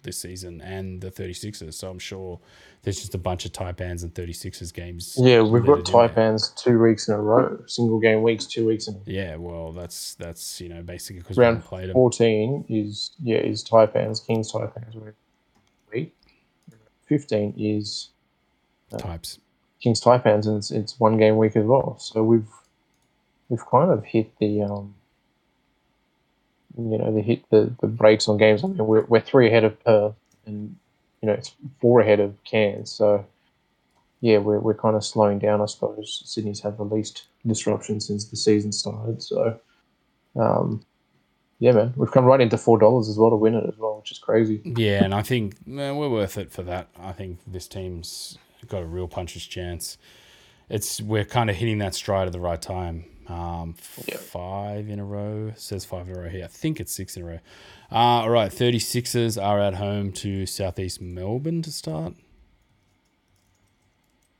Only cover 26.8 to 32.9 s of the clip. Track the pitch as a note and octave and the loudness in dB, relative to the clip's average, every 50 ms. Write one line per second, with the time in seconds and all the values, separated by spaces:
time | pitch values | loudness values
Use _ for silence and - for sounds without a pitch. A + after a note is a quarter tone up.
26.8 | A#2 A2 A2 - - A2 A2 G#2+ G2+ A2+ A#2 - _ - A2 G#2+ A2 A#2 A#2+ - | -6 -4 -2 -2 0 0 0 0 0 0 0 -2 _ 4 6 6 6 4 0 -2
27.8 | - A2 A2+ A#2 A2 A2 A2 A2 - A2 G#2 G#2 A2 G#2+ G#2+ G#2 - F#3+ G3 F3 | -4 -2 0 4 6 6 6 6 4 2 2 6 6 6 6 4 2 -2 -2 -2
28.8 | A2 A2 A2 A2 G#2 - A#2 A2 - - - C3+ A#2+ G#2+ A2+ A2+ G#2+ G#2+ G#2 - | 2 4 4 4 4 4 2 2 4 4 6 6 8 8 6 6 4 4 2 0
29.8 | - A#2+ A2 G#2 G#2 G#2+ G#2+ _ _ _ _ _ - G#2+ G#2+ G#2 G#2 G#2 F3+ - | 2 4 4 4 4 2 -4 _ _ _ _ _ -14 -12 -12 -10 -10 -12 -16 -18
30.8 | _ _ _ _ _ _ _ _ - G#2+ G#2 - - - - _ D3 C3+ - _ | _ _ _ _ _ _ _ _ -2 -2 -2 -2 -4 -12 -16 _ -18 -18 -4 _
31.8 | - A#2+ B2 A#2+ G2+ G#2+ G#2 G#2 G2+ G2+ G2+ - - - - A2 G#2+ G2+ G2+ G#2 | 4 6 8 8 8 8 6 4 4 0 -2 -10 -8 -2 0 2 2 2 0 -4
32.8 | G#2 - | -10 -8